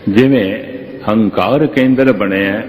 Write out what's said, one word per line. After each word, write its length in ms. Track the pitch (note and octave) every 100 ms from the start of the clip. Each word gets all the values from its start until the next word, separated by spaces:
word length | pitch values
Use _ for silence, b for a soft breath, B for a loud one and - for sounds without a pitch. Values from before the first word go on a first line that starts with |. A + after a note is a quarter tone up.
| -
ਜਿਵੇਂ 560 | G2+ C3 C3 F#2+ - - - - - G#2
ਹੰਕਾਰ 560 | A2 G2+ - F#2 C#3+ D3+
ਕੇਂਦਰ 460 | C3 C3 C3 C3
ਬਣਿਆ, 500 | G#2 G2 F#2+ G2 G#2+